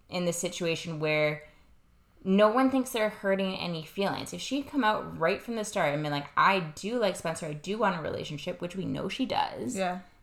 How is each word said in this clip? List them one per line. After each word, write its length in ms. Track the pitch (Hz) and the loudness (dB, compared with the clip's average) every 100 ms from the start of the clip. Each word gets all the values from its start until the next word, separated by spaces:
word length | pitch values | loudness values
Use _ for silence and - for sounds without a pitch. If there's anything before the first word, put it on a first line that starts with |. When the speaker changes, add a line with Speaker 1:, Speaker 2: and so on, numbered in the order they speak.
| - | -8
Speaker 1:
in 160 | 180 | -2
this 140 | 175 165 | -2 -2
situation 600 | 175 - 170 160 170 156 | -4 -2 -2 -2 -4 -2
where 440 | 156 151 151 151 - - - - _ _ _ _ | 0 2 2 0 -8 -20 -20 -20 _ _ _ _
no 240 | 190 196 214 | 2 6 8
one 220 | 240 262 | 6 4
thinks 180 | 262 247 | 4 0
they're 200 | 226 214 | 0 0
hurting 440 | 208 196 196 190 185 | 0 0 2 0 -2
any 280 | 175 165 | -4 -6
feelings. 480 | 151 - 190 - - | -6 -2 -2 -2 -6
If 80 | 170 | -8
she'd 260 | - 277 269 | -4 -4 -2
come 160 | 294 | 2
out 360 | 214 214 160 160 | 2 2 -2 0
right 240 | 165 202 | 2 2
from 140 | - 226 | -2 -6
the 80 | 208 | -2
start 260 | 202 151 | 0 2
and 100 | 143 | 0
been 80 | 151 | 0
like, 180 | 143 139 - | -2 0 4
"I 220 | 170 196 | 4 4
do 380 | 160 151 196 247 | 0 -6 -4 0
like 180 | 202 180 | 0 0
Spencer, 280 | 170 160 | -4 -4
I 80 | 160 | -6
do 240 | 151 180 214 | -6 -6 0
want 220 | 202 175 | 0 0
a 40 | |
relationship," 600 | 151 - 143 147 180 - | -2 -4 -6 -6 -8 -6
which 120 | 175 190 | -6 -6
we 100 | 170 | -4
know 240 | - 190 | -4 -4
she 160 | - 254 | -2 0
does, 500 | - - - 240 196 | 0 0 -4 -6 -2
Speaker 2:
Yeah. 220 | 185 180 - - | -2 -4 -10 -20